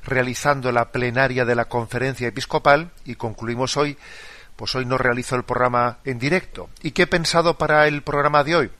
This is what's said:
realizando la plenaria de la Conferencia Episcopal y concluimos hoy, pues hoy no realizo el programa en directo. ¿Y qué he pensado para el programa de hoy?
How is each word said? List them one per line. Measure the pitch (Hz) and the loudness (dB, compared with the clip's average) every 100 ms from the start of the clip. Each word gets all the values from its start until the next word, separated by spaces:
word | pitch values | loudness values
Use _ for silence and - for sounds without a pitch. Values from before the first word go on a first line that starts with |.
realizando | - 127 123 117 147 139 123 | -2 -2 0 0 0 0 0
la | 120 117 | 0 0
plenaria | 123 123 123 135 127 120 | -2 -2 0 0 2 2
de | |
la | 117 117 | 0 0
Conferencia | 120 110 120 135 117 120 | -4 -4 -4 -4 -4 -6
Episcopal | 127 - 156 147 143 175 - - | -6 -4 2 6 4 2 -12 -14
y | |
concluimos | 117 117 - 117 120 127 143 | -8 -8 -6 -6 -4 -2 -2
hoy, | 147 139 - - - - - - | -2 -4 -16 -20 -20 -20 -20 -12
pues | 107 | -6
hoy | 131 | -4
no | 123 131 | -2 0
realizo | 127 123 - 127 | 2 0 -2 -4
el | |
programa | 117 123 123 123 123 - | -2 0 2 2 0 -2
en | 135 120 | -8 -4
directo. | 143 180 - - 85 - | 0 -2 -2 -12 -16 -12
¿Y | 156 | -4
qué | - | 0
he | 175 | 2
pensado | 175 160 170 170 156 | 0 2 2 2 2
para | 156 151 151 | 2 4 4
el | 147 | 2
programa | 147 143 147 151 | -2 0 2 4
de | 143 170 | 4 2
hoy? | 110 | 0